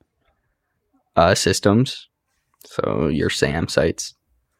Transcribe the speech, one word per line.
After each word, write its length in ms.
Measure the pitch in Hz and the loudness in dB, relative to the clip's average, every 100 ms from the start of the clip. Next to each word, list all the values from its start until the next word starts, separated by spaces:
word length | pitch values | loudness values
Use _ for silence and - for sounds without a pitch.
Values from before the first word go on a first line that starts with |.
| _ _ _ _ _ _ _ _ _ _ _ - | _ _ _ _ _ _ _ _ _ _ _ 2
uh, 180 | 85 104 | 2 4
Systems, 720 | 175 - 104 110 135 - - _ _ _ _ _ - | 0 2 2 2 2 -4 -18 _ _ _ _ _ -12
so 420 | - - 52 73 | -6 -4 -2 -2
your 220 | 76 - | -2 -2
sam 380 | - 71 78 - | -2 -2 -2 -4
sites. 460 | - 82 - - - _ _ _ | 0 0 -2 -10 -16 _ _ _